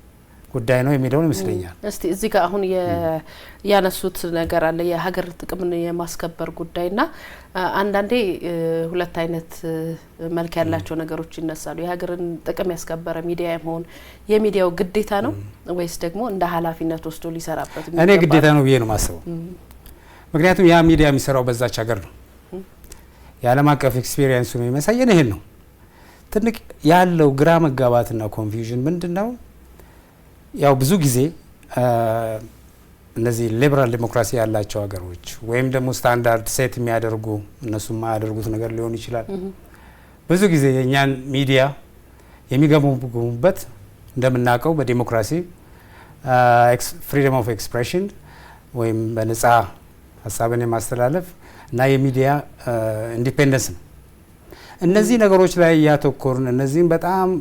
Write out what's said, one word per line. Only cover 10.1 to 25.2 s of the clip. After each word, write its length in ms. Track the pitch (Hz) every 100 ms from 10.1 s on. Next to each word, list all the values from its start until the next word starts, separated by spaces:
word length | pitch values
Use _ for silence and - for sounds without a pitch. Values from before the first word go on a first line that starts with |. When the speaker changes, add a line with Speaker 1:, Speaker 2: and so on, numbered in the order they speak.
| - 165
Speaker 2:
መልክ 240 | 170 170 170
ያላቸው 380 | 165 160 -
Speaker 1:
እም። 60 | 160
Speaker 2:
ነገሮች 320 | 160 156 160 -
ይነሳሉ። 420 | 160 156 156 156
የሀገርን 460 | 170 175 175 175 175 165
ጥቅም 280 | - - 185
ያስከበረ 480 | 165 - 165 170 165
ሚዲያ 240 | 170 170 175
የመሆን 340 | 165 160 165 170 - - - -
የሚዲያው 420 | 214 214 196 185
ግዴታ 380 | 170 190 214 214 202
ነው 120 | 226
Speaker 1:
እም። 400 | - - - -
Speaker 2:
ወይስ 220 | 180 170 -
ደግሞ 220 | 170 185 240
እንደ 160 | 190 175
ኃላፊነት 580 | 170 170 165 165 160 160
ወስዶ 260 | 160 170
ሊሰራበት 540 | 165 160 151 139 - 160
Speaker 1:
እኔ 120 | 170
Speaker 2:
የሚገባ 240 | 170 196
Speaker 1:
ግዴታ 240 | 170 156 151
Speaker 2:
ነው? 100 | 147
Speaker 1:
ነው 80 |
ብዬ 120 | 135 131
ነው 120 | 110
የማስበው። 340 | 107 - 82 175
Speaker 2:
እም። 160 | 165 170 185 - - - - - - -
Speaker 1:
ምክንያቱም 340 | - 175 185 180
ያ 100 | 170
ሚዲያ 240 | 165 160 151
የሚሰራው 360 | 139 131 135
በዛች 340 | 123 117 123 117
ሀገር 200 | 113 110
ነው። 120 | 92 - - - -
Speaker 2:
እም። 100 | 185 190 - - - - - - -
Speaker 1:
የዓለም 300 | 120 131 147
አቀፍ 260 | 139 135 123
ኤክስፒሪየንሱ 560 | 117 - 139 127 120 123
ነው 100 | 120
የሚያሳየን 440 | 131 151 233 254
ይሄን 200 | 180